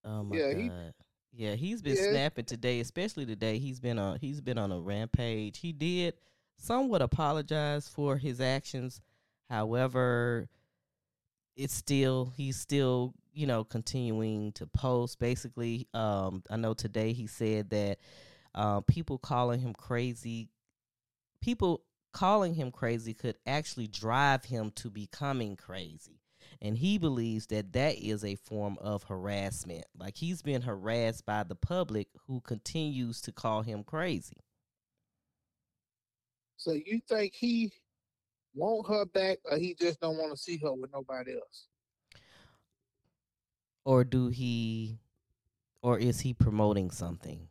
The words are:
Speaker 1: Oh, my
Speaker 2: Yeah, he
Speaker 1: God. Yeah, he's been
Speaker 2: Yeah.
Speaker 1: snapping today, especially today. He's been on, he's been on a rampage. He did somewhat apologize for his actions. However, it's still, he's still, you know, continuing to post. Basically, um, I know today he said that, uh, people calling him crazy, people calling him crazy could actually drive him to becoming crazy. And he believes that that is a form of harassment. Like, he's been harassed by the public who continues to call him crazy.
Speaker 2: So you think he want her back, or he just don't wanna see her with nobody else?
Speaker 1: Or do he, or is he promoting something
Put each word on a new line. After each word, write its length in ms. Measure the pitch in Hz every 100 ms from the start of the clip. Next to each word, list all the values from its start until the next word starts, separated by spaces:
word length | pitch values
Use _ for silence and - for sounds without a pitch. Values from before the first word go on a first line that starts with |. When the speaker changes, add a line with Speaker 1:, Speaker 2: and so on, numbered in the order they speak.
Speaker 1:
Oh, 180 | - 107
my 160 | 104 160
Speaker 2:
Yeah, 140 | 139
he 180 | 147 233
Speaker 1:
God. 220 | 87 170 - _ _ _
Yeah, 220 | 120 107
he's 280 | 107 175 226
been 140 | 147 135
Speaker 2:
Yeah. 0 |
Speaker 1:
snapping 480 | 196 139 147 123 113
today, 340 | 117 123 120
especially 460 | 117 - 208 160 127
today. 320 | 107 110 110
He's 220 | 139 127
been 180 | 123 113
on, 200 | 98 95
he's 200 | 135 147
been 180 | 131 117
on 140 | 101
a 80 | 90
rampage. 800 | 87 101 110 - 120 110 104 -
He 140 | 170
did 420 | 151 160 180 175 - _ _ _ _
somewhat 440 | - 247 269 190
apologize 880 | 123 - 151 156 147 156 147 147 -
for 280 | - 143 135
his 220 | 139 123
actions. 600 | 127 135 - 135 123 - _ _ _ _ _
However, 1000 | 113 110 120 131 127 123 120 120 117 - _ _ _ _ _ _ _ _ _ _ -
it's 180 | 139
still, 580 | - - 139 131 131 127 127
he's 200 | 135 123
still, 560 | - 143 131 127 123 - _
you 140 | 151 147
know, 180 | 113
continuing 880 | 110 113 - 131 120 110 110 107 107
to 140 | - -
post. 520 | - 131 123 120 -
Basically, 720 | 120 123 117 - 117 117 -
um, 480 | 117 110 101 95 92 -
I 60 | 113
know 180 | 113
today 380 | 113 107 110 110
he 140 | 117 104
said 440 | - 110 107 101
that, 280 | 104 101 101 - - - - _
uh, 260 | - 104 101
people 360 | - 165 165 131
calling 420 | - 123 123 120
him 120 | 123
crazy, 760 | 101 - 120 123 117 117 113 110 _ _ _ _ _ _ _ _ _
people 440 | - 240 185 165 _ _ _
calling 420 | - 196 214 185
him 160 | 165 127
crazy 440 | - 120 117 113
could 220 | 110 123 - -
actually 400 | 143 147 - 107
drive 560 | 98 110 123 143 135
him 260 | - 120 107
to 180 | - 117
becoming 680 | 104 101 - 139 135 107 98
crazy. 640 | - 92 87 78 - 80 _ _ - -
And 160 | 107 110
he 200 | 175 208
believes 480 | 165 127 117 110 -
that 240 | 107 95
that 240 | 120 147 110
is 260 | 107 107
a 120 | 104 101
form 420 | - 107 104 98
of 240 | 104 104
harassment. 800 | - 95 98 101 98 - 87 82 - -
Like, 180 | 92 -
he's 240 | 165 175
been 200 | 143 135
harassed 640 | 123 98 101 117 113 113 -
by 180 | 107
the 100 | 95 90
public 520 | - 180 170 107 101 - -
who 140 | 127
continues 800 | - 110 - 165 151 135 120 117
to 100 | -
call 300 | - 117 110
him 220 | 110 104
crazy. 540 | 104 156 180 107 - - _ _ _ _ _ _ _ _ _ _ _ _ _ _ _ _ _ _ _ _ _ _
Speaker 2:
So 160 | 165
you 280 | 151 165 226 -
think 260 | 220 202
he 380 | - 240 233 220 - _ _ _ _ _ _ _
want 320 | 135 185 226 202
her 180 | 208 196
back, 320 | 190 190 185
or 140 | - 151
he 160 | 180
just 260 | 170 170 156
don't 180 | 165 160
wanna 180 | 156 143
see 220 | - 170
her 140 | 151
with 180 | 131 131
nobody 420 | 139 131 131 127
else? 340 | 123 - - - _ _ _ _ - _ - - _ _ _ _ _ _ _ _ _ _ _ _ _
Speaker 1:
Or 200 | 135 131
do 240 | 123 127 123
he, 720 | 120 123 117 113 110 110 113 _ _ _ _ _ _ _ _
or 160 | 123 120
is 220 | 120 120
he 140 | 131
promoting 560 | 120 113 107 107 101 90
something 580 | - 87 87 80 78 82